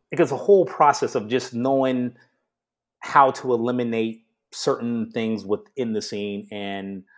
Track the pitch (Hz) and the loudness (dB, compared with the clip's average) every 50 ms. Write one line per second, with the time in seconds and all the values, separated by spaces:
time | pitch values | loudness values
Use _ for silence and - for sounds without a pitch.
0 | _ - - 175 160 - 143 - - - 202 190 165 - - - 156 143 143 - | _ -4 0 0 0 2 0 0 4 6 6 6 6 4 2 4 4 4 4 2
1 | 131 - - 123 104 107 123 123 123 - 117 117 123 135 139 135 131 131 127 123 | 0 -2 -2 -2 -2 -2 -2 -2 -2 -4 -4 -2 0 0 2 2 2 2 0 0
2 | 123 123 123 _ _ _ _ _ _ _ _ _ _ _ _ _ _ _ _ _ | -2 -4 -6 _ _ _ _ _ _ _ _ _ _ _ _ _ _ _ _ _
3 | - - - 147 139 131 - - - 127 120 117 113 123 123 123 120 117 113 113 | -6 2 4 4 6 4 2 -2 -2 0 0 0 0 0 -2 -2 -2 -2 0 -2
4 | 113 113 113 - _ _ _ _ _ _ - - - 143 131 - 117 120 120 113 | -2 -2 -4 -8 _ _ _ _ _ _ -12 -6 -2 -2 -2 0 -2 -4 -2 -2
5 | 107 113 - 120 113 110 110 101 95 98 104 101 - _ _ 135 120 113 110 104 | -4 -4 -4 -4 -2 -2 -2 -4 -2 -2 -4 -4 -4 _ _ -6 -4 -4 -4 -4
6 | - - 113 101 104 101 101 101 104 - 107 104 101 98 98 98 95 98 98 92 | -6 -6 -6 -6 -6 -6 -8 -8 -10 -12 -12 -10 -10 -8 -8 -8 -8 -10 -10 -12
7 | 92 _ _ | -14 _ _